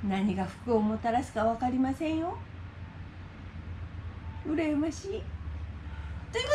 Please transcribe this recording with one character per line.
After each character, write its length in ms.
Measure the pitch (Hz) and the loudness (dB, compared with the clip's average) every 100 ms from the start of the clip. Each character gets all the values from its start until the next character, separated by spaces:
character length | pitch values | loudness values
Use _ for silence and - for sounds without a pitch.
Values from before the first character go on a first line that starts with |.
| 208 | 2
何 280 | 190 202 185 | 2 4 4
が 100 | 190 | 0
福 300 | - - 226 | -2 4 6
を 40 | |
も 180 | 214 220 | 6 2
た 140 | 233 | 4
ら 100 | 233 | 2
す 100 | 254 | 2
か 100 | 220 | 2
わ 140 | 220 226 | 4 4
か 120 | 254 | 2
り 100 | 254 | 4
ま 120 | 262 | 2
せ 140 | 277 311 | 2 2
ん 120 | 320 | 2
よ。 180 | 330 453 - - - - - - - - - - - - - - - - - - - - - | 0 -4 -8 -12 -12 -10 -12 -10 -12 -12 -14 -12 -10 -10 -8 -8 -6 -6 -8 -8 -8 -6 0
羨 300 | 311 311 294 | 2 4 4
ま 120 | 311 | 2
し 140 | - 392 | 0 -4
い。 20 | |
と 1300 | 427 - - - - - - - - - - - 453 | -4 -4 -6 -6 -6 -6 -8 -8 -8 -6 -8 -4 -2
い 40 | |
う 20 | |
こ 80 | 508 | 4